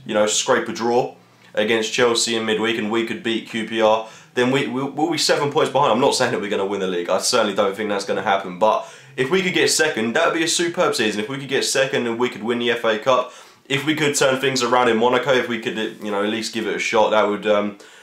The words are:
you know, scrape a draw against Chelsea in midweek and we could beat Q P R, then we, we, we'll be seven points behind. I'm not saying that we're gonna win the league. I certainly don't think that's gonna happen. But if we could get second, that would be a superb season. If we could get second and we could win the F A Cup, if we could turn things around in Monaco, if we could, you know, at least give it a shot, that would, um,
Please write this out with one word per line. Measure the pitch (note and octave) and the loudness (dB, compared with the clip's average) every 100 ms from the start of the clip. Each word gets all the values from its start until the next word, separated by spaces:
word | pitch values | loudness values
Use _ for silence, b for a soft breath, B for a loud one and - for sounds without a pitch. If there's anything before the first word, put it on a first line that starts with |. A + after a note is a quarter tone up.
| - | -2
you | |
know, | G#2+ G#2+ | 0 2
scrape | - - A#2+ A2+ | 2 2 0 0
a | |
draw | G2 A#2 A#2+ - - b b b | -4 0 0 0 -6 b b b
against | G#2 G#2+ A2+ G#2+ | -2 0 0 0
Chelsea | - B2 A2+ - A2+ | 2 2 2 0 0
in | |
midweek | A2 G#2+ A2+ A2+ | 0 0 0 0
and | G#2 | 0
we | A2+ | 0
could | A2+ G#2 | -2 -4
beat | A#2 A2 - | -4 -4 -4
Q | A#2 G#2+ | -8 -4
P | A2 | 2
R, | G#2+ A2 B B B | 4 4 B B B
then | B2+ B2 | 0 0
we, | C#3 C#3+ | 0 -2
we, | B2+ | -4
we'll | C#3 C3+ E3 | -6 -2 -2
be | D#3 | 0
seven | - D#3 C#3+ | 0 0 0
points | D#3 C3 | 0 2
behind. | - C#3+ | 4 4
I'm | A2+ | 4
not | C#3 | 2
saying | - A#2+ | 2 0
that | A2 | -2
we're | G2+ | -2
gonna | G2 | -2
win | G2 G2+ | -2 -2
the | F#2 | -2
league. | F2+ F2 | -2 0
I | F#2+ | -2
certainly | - A#2+ G#2+ G2 | 2 2 2 0
don't | G2+ | -2
think | G2 G#2 | -2 -4
that's | G2+ | -4
gonna | G2+ G2 | -4 -2
happen. | G#2 G2 F#2 F2+ | 0 0 -2 0
But | G#2+ - B B B - | 2 2 B B B -4
if | F#3+ | 0
we | F#3+ | 0
could | F#3 | 0
get | D#3 C#3+ | 0 2
second, | - D#3 - A2 | 2 0 0 -2
that | D3 E3 | 0 0
would | E3 | 0
be | |
a | D#3+ | -2
superb | - E3+ F3 D3+ | -2 -2 0 0
season. | - F3+ G#2 | 0 0 -2
If | G#2 | -6
we | C#3 | -8
could | C3+ | -4
get | C3 | -2
second | - C#3 C3 C3 A#2+ | 0 0 0 0 -2
and | A2+ | -2
we | B2 | -2
could | A2+ | -2
win | G#2+ A#2+ | -4 -2
the | A#2+ | -2
F | A#2 | 0
A | A2+ A2 | 0 0
Cup, | C3+ B2+ - B B B - | 2 2 0 B B B -4
if | C#3 C#3 | -2 0
we | |
could | D3+ D3 | 0 0
turn | C3+ C#3 C3 | 2 2 2
things | C#3 B2+ | 0 0
around | A#2+ B2 B2 | 2 2 4
in | A2 | 4
Monaco, | A#2+ B2+ C3+ | 2 2 2
if | B2+ A#2 | 0 0
we | A#2 | -4
could, | A#2 G2+ | -6 -6
you | A2 - G#2 | -6 -8 -6
know, | G2+ | -4
at | G#2+ | -2
least | A2 A2 | -4 -6
give | A2+ G2+ | -6 -4
it | E2 | -4
a | |
shot, | - A2+ G#2+ | 0 2 4
that | G#2+ G#2 | 4 2
would, | G2+ G#2 | 0 2
um, | G#2 G#2 G2+ B B | 2 0 -6 B B